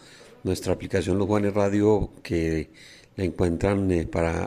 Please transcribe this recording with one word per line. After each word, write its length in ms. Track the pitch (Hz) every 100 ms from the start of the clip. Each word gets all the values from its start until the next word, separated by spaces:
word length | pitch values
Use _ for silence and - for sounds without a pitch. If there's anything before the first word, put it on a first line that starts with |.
| - - - -
nuestra 280 | 92 90 95
aplicación 460 | 87 87 98 90 95
Los 100 | 98
Juanes 260 | 104 101
Radio, 580 | 101 101 104 104 104 - -
que 480 | - 85 82 80 76 - - - - -
la 80 | 90
encuentran, 680 | - 90 85 98 98 95
eh, 160 | 87 80
para 380 | 85 82 85